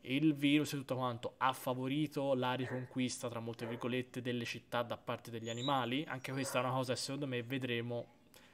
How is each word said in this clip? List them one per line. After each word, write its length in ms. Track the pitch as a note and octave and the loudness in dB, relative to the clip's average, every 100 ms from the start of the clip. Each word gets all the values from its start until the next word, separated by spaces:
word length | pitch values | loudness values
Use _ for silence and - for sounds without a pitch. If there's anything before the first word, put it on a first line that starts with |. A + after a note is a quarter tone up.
il 320 | - C3+ D#3 C#3+ | 0 4 4 6
virus 380 | C#3+ D3 C#3+ | 6 6 4
e 40 | C#3+ | -2
tutto 180 | C3 B2+ | -2 0
quanto 380 | B2+ A#2 - - | 0 -2 -6 2
ha 160 | B2+ | 2
favorito 800 | B2+ - B2+ C3 C#3+ D3 - C#3 | 2 -2 0 0 2 0 0 2
la 220 | C3 B2+ B2+ | 2 2 0
riconquista, 720 | B2+ B2+ B2+ - B2+ - A#2+ | -2 -4 -4 -2 -2 0 -4
tra 100 | A#2 | -4
molte 260 | A2+ A#2 A#2 | -6 -6 -4
virgolette, 560 | A#2+ B2 B2+ B2 - | -2 0 0 -2 -4
delle 220 | A#2+ A#2+ | -2 -2
città 400 | A#2 A#2+ - A#2+ | -2 -6 -2 -2
da 140 | A#2 A2+ | -2 -4
parte 340 | - A#2 - | -4 -6 -6
degli 180 | A2+ A2+ | -8 -4
animali, 540 | A#2 C3 C3+ A#2+ C3 D#3+ | -2 2 2 2 0 -2
anche 280 | C3 - | -6 -4
questa 240 | C3+ C3 C3 | -4 0 2
è 20 | |
una 120 | B2+ | 2
cosa 200 | C3 B2+ | 0 0
che 60 | A#2+ | -2
secondo 260 | - C#3 C#3+ | -2 -4 -2
me 160 | B2 | -2
vedremo 640 | A#2 C3+ B2 A#2 A#2+ A#2+ A#2 - - - - | -2 -4 0 -2 -2 -4 -6 -14 -20 -20 -20